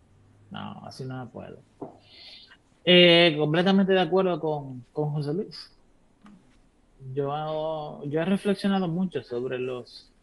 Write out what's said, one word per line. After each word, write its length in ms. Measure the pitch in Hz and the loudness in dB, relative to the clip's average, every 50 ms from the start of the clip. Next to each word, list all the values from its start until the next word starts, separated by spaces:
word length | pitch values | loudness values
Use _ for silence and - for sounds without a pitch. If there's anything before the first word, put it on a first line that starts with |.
| _ _ _ _ _ _ _ _ - _ | _ _ _ _ _ _ _ _ -20 _
no, 320 | - 101 101 104 104 98 104 | -14 -12 -12 -12 -14 -14 -16
así 180 | 107 - - 135 | -16 -14 -12 -12
no 180 | 131 131 131 127 | -10 -10 -10 -12
me 80 | 113 | -12
puedo. 280 | - 101 92 92 90 - - _ _ _ - - - - _ _ - - - - - - - - - _ _ _ _ _ _ | -14 -16 -16 -16 -16 -20 -20 _ _ _ -18 -18 -18 -20 _ _ -20 -20 -20 -20 -20 -20 -20 -20 -20 _ _ _ _ _ _
Eh, 480 | 170 180 180 175 175 170 170 175 170 151 147 | 6 8 8 10 10 8 8 6 6 4 2
completamente 540 | 151 151 151 175 175 196 196 196 196 180 190 | 0 2 2 2 2 4 4 4 4 4 4
de 60 | 185 | 2
acuerdo 380 | 180 156 175 190 185 180 175 156 | 2 2 2 2 2 2 0 -2
con, 440 | 160 156 151 147 139 135 131 127 120 - _ | -2 -4 -4 -4 -6 -10 -12 -14 -16 -10 _
con 200 | 151 151 151 147 | -4 -4 -2 -2
José 200 | 156 143 143 151 | -4 -4 -4 -4
Luis. 380 | 185 226 - - - - - _ _ _ _ _ _ _ _ _ _ _ - - - _ _ _ _ _ _ _ _ _ _ _ _ 139 131 131 | -4 -6 -8 -12 -18 -20 -20 _ _ _ _ _ _ _ _ _ _ _ -20 -20 -20 _ _ _ _ _ _ _ _ _ _ _ _ -16 -10 -6
Yo, 880 | 139 139 139 143 151 156 156 156 156 156 160 160 156 151 151 147 - 143 | -4 -4 -4 -4 -6 -6 -6 -4 -4 -4 -4 -6 -6 -8 -10 -12 -12 -10
yo 140 | 147 139 160 | -4 -2 -2
he 40 | 165 | 0
reflexionado 640 | 190 202 190 - 208 196 - - 202 196 190 190 170 | 0 0 0 0 0 -2 0 0 0 0 0 0 -2
mucho 340 | 160 180 190 175 - 139 117 | -2 -2 -2 -2 -4 -6 -8
sobre 360 | - 120 120 127 131 131 123 | -6 -6 -6 -4 -4 -4 -4
los, 520 | 127 127 123 123 120 - - - - _ _ _ | -4 -6 -6 -8 -10 -14 -20 -20 -20 _ _ _